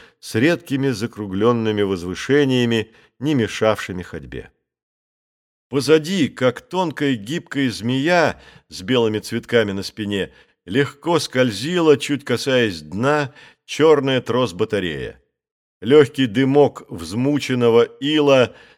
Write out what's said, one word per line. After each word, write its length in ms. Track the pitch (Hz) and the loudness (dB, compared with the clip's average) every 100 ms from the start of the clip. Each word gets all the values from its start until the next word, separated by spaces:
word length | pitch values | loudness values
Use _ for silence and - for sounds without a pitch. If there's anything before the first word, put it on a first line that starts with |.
| - _ | -20 _
с 160 | - 110 | -6 0
редкими 540 | 139 175 - 135 135 | 2 0 -4 -4 -2
закруглёнными 920 | 113 113 104 104 95 110 120 110 107 | -2 -6 -8 -8 0 2 2 0 0
возвышениями, 1120 | 101 95 87 90 - 139 139 127 120 113 107 _ _ _ | 0 -2 -4 -10 0 2 2 2 2 0 -2 _ _ _
не 140 | 135 | -2
мешавшими 680 | 147 104 - 110 104 - 90 | 0 -2 0 0 0 -4 -10
ходьбе. 480 | 87 82 67 64 - _ _ _ _ _ _ _ _ _ _ _ _ | -10 -14 -14 -16 -16 _ _ _ _ _ _ _ _ _ _ _ _
Позади, 600 | 135 127 156 156 190 151 | -4 4 2 4 -2 -2
как 320 | - 127 120 | 0 -2 -2
тонкая 540 | - 180 180 - 143 127 | -8 -4 -4 -2 -2 -2
гибкая 560 | 101 170 - - 135 | -4 -10 -8 -4 -4
змея 680 | 98 107 131 147 175 147 - - - _ | -2 -4 -2 0 2 2 0 -14 -20 _
с 140 | 76 | -16
белыми 360 | 92 127 113 107 | -2 0 2 -2
цветками 520 | - 113 - 120 104 | -4 -8 0 0 2
на 100 | 98 | -2
спине, 500 | 95 - 104 101 87 _ _ _ - | -8 -8 -6 -4 -4 _ _ _ -4
легко 520 | 107 139 - 156 196 | -2 -2 -4 -2 -2
скользила, 800 | - 127 127 98 135 180 160 139 | -2 0 0 0 -4 0 4 4
чуть 260 | - 147 | 2 -6
касаясь 580 | - 120 - 131 117 85 | -4 -4 0 0 0 -2
дна, 520 | 76 92 127 151 139 - - _ _ | -10 -4 -2 0 -2 -8 -20 _ _
чёрная 560 | - 156 147 135 131 | 2 4 4 2 -2
трос-батарея. 1000 | - 117 123 90 107 104 90 71 60 - _ _ _ _ _ _ | -2 -2 -2 -2 -4 -2 -4 -6 -10 -14 _ _ _ _ _ _
Лёгкий 460 | 98 147 139 - 131 | 4 6 6 2 -2
дымок 580 | 101 131 139 135 - - | 0 2 4 2 0 -16
взмученного 960 | 101 82 104 131 147 127 127 120 117 | -14 -10 -4 -2 -2 -4 0 4 4
ила 720 | 117 - 139 151 143 135 117 - - | 2 -2 -2 0 4 4 4 -2 -20